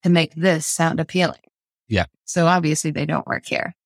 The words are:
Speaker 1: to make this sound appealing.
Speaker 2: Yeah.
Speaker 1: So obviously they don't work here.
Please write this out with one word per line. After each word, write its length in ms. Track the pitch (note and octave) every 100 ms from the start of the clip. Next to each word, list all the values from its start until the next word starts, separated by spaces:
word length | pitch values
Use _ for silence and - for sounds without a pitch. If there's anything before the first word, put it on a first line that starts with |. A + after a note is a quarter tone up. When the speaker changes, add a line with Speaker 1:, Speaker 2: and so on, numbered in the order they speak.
Speaker 1:
to 80 | F3+
make 240 | E3+ D#3
this 320 | D#3+ F#3 D#3+ -
sound 340 | - E3 -
appealing. 400 | D#3+ F3+ F3 - _ _ _ _ _
Speaker 2:
Yeah. 180 | G#2 E2+ _
Speaker 1:
So 220 | - F3 E3+
obviously 440 | F3+ D#3+ D#3 D#3
they 160 | D3+ D3
don't 200 | - -
work 200 | - -
here. 280 | - - -